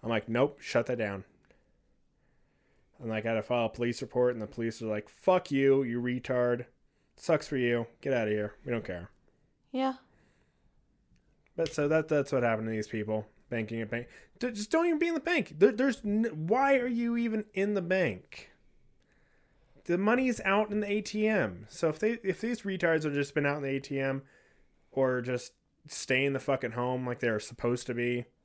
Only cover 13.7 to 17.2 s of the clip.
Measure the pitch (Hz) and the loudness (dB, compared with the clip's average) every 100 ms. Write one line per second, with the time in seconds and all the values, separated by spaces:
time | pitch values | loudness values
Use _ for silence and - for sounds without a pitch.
13.7 | 113 110 117 120 - - _ 247 214 208 | -4 -4 -6 -8 -18 -20 _ -6 -4 0
14.7 | 320 339 311 339 330 - 349 196 147 208 | 2 4 2 0 -2 0 0 -2 4 4
15.7 | 214 269 247 208 208 226 156 160 240 277 | 6 0 0 -2 0 0 -2 0 2 4
16.7 | 277 247 233 233 233 | 4 2 -2 0 0